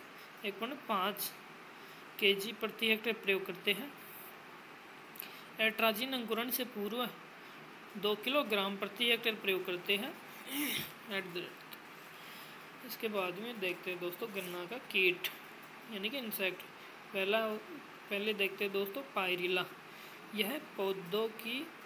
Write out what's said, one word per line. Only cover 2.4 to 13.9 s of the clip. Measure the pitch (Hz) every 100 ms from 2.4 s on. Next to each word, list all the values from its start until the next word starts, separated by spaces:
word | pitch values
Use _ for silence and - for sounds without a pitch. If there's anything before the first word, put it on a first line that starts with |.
| 220
प्रति | 214 220 - 226
हेक्टेयर | 214 233 220
प्रयोग | 196 190 190
करते | 180 208
हैं। | 196 285 - - - - - - - - - - - - - - - - -
एट्राजिन | 220 214 226 214 262
अंकुरण | 262 220 220 247
से | -
पूर्व | 233 208 208 233 233 - - - - - - - - 208
दो | 208
किलोग्राम | 208 247 285 226 208 196 202
प्रति | 202 202 240
हेक्टेयर | 233 233 208
प्रयोग | 196 185 185
करते | 175 190 202
हैं। | 262 - - - 247 277 285 - - - -
At | 196 185
the | 170
rate। | 135 - - - - - - - - - - - - - 247
इसके | - 226
बाद | 208 180 175
में | 233 226
देखते | 185 170 190